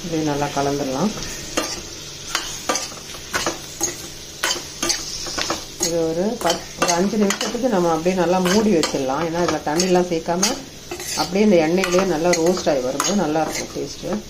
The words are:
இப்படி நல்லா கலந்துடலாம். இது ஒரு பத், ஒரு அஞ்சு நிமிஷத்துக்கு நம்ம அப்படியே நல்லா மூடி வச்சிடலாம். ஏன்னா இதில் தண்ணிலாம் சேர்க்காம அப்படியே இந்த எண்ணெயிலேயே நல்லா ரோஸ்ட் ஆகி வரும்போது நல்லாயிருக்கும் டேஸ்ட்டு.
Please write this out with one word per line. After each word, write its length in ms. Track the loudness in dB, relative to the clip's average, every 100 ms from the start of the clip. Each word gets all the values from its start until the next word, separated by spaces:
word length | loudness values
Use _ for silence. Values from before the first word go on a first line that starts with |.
இப்படி 180 | -2 0 0
நல்லா 160 | 0 0 0
கலந்துடலாம். 540 | 0 0 0 2 0 0 -8 -8 -4 -4 -4 -8 -10 -14 -14 -14 -6 -6 -6 -8 -4 -4 -4 -12 -14 -14 -8 -4 -4 -6 -12 -6 -6 -6 -12 -12 -14 -6 -4 -4 -6 -6 -4 -2 -4 -8 -6 -4 -4 -4 -6 -4 -2
இது 120 | 0 0
ஒரு 160 | 2 0 0
பத், 240 | 0 -2 -6 -2
ஒரு 100 | 0 2
அஞ்சு 180 | 2 2
நிமிஷத்துக்கு 500 | 2 2 -2 -2 2 4
நம்ம 160 | 4 4
அப்படியே 200 | 2 2
நல்லா 180 | 4 4 4
மூடி 220 | 4 4 4
வச்சிடலாம். 480 | 2 0 0 0 0
ஏன்னா 120 | 0 0
இதில் 200 | 0 0
தண்ணிலாம் 400 | 0 4 4 4
சேர்க்காம 420 | -2 0 0 0 -2 -8 -16 -12 -10 -6 -2
அப்படியே 220 | 0 4 6
இந்த 100 | 6 6
எண்ணெயிலேயே 400 | 2 4 4 4
நல்லா 160 | 2 2 4
ரோஸ்ட் 280 | 4 2 2
ஆகி 140 | 2 0
வரும்போது 340 | 0 2 2
நல்லாயிருக்கும் 500 | 2 2 0 -2 -6 -6
டேஸ்ட்டு. 460 | -8 -8 -6 -6